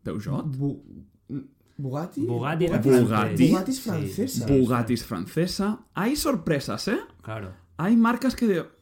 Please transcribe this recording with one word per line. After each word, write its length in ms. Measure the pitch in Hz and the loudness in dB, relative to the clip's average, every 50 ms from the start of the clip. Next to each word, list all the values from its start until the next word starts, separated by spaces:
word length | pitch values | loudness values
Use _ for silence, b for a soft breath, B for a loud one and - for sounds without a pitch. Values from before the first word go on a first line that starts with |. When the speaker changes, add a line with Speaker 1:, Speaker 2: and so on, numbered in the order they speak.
| _ | _
Speaker 1:
¿Peugeot? 520 | 113 80 107 104 - 139 127 - 151 135 | -8 -8 -6 -6 -6 -6 -4 -4 -6 -6
Speaker 2:
Bu-, 240 | 131 143 143 - - - - - - - _ _ _ _ - 135 143 135 - _ _ _ _ _ | -4 -4 -4 -4 -8 -16 -20 -20 -20 -20 _ _ _ _ -12 -12 -12 -12 -14 _ _ _ _ _
¿Bugatti? 480 | - 139 131 127 147 170 185 - 277 285 | -10 -8 -6 -6 -6 -8 -8 -4 -4 -2
Speaker 3:
Bugatti 400 | 117 120 117 120 143 165 160 180 | -2 -2 -2 -2 -2 0 0 0
era 120 | 170 - - | 2 2 2
Speaker 1:
Bugatti. 260 | 110 135 131 123 117 | 6 6 6 6 6
Speaker 3:
francés. 420 | 104 110 104 107 107 104 - - 156 | 4 2 2 2 0 4 4 6 6
Speaker 2:
Bugatti 220 | 240 - - - | 6 4 2 -2
es 60 | 262 | -4
Speaker 3:
Sí, 120 | - - 233 | -4 -4 -4
Speaker 2:
francesa. 580 | 175 156 143 - - 190 226 269 - 123 113 | -4 -4 -4 -4 -4 -4 -4 -4 -4 -4 2
Speaker 3:
sí, 120 | 117 139 131 | 4 4 4
Speaker 1:
Bugatti 260 | 127 110 123 120 120 | 6 4 2 0 2
Speaker 3:
sí. 60 | 113 123 113 | 0 -2 -2
Speaker 1:
es 40 | - | -2
francesa. 760 | - 113 87 95 - - 156 165 185 - - 196 208 220 - - _ _ | -8 -8 -8 -8 -6 -2 -2 -2 -2 -2 -2 -2 -2 -2 -4 -10 _ _
Hay 220 | - 190 233 294 | -4 -2 -2 -2
sorpresas, 720 | 294 - 311 262 175 - - 156 139 131 - 101 - - | 0 0 -2 -2 -2 -2 -2 -2 -2 -2 -6 -8 -6 -4
¿eh? 120 | 190 233 381 453 - - - | -4 -4 -4 -6 -10 -20 -20
Speaker 3:
Claro. 300 | - 113 110 110 98 92 92 - _ _ _ | -14 -12 -12 -10 -10 -12 -16 -18 _ _ _
Speaker 1:
Hay 180 | - 156 196 240 | -4 0 2 4
marcas 380 | 233 226 226 247 247 - 262 - | 4 4 4 2 0 -2 -4 -2
que 120 | - 240 | 0 0
de 180 | 220 190 160 - - _ _ | 2 2 0 -2 -6 _ _